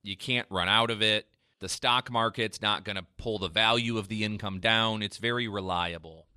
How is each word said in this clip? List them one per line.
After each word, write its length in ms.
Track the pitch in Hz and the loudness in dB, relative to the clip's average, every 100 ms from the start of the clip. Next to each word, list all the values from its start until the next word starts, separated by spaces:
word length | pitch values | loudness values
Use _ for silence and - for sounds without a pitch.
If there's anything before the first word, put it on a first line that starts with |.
you 140 | - 98 | -12 -10
can't 300 | - 123 - | -2 -2 0
run 180 | 95 87 | -2 4
out 220 | 110 117 | 4 4
of 100 | 110 | 2
it, 260 | 110 107 - _ _ _ | 2 2 -2 _ _ _
the 80 | 95 | -8
stock 420 | - 127 123 - | -2 2 2 2
market's 500 | 117 113 107 110 - | 0 0 0 -4 0
not 240 | 107 104 | 0 0
gonna 220 | 95 98 87 - | -2 -8 -10 -8
pull 220 | 120 107 | -4 -2
the 100 | 92 | 0
value 480 | 80 110 120 117 113 | 4 4 4 2 -2
of 120 | 95 | -4
the 160 | 107 | -2
income 360 | 107 104 101 95 | -2 -2 -6 -2
down, 420 | 110 113 113 110 | 2 4 2 0
it's 140 | 104 - | -4 -4
very 320 | 113 120 117 | -2 0 -2
reliable. 800 | 101 95 90 87 85 82 80 - | -4 -2 0 -2 -4 -12 -20 -20